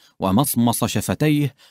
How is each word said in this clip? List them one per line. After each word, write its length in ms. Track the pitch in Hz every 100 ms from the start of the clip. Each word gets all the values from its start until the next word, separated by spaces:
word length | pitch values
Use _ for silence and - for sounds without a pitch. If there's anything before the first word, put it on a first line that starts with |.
| _ -
ومصمص 680 | 95 98 143 120 117 - 117
شفتيه، 680 | 110 101 92 151 147 143 _ -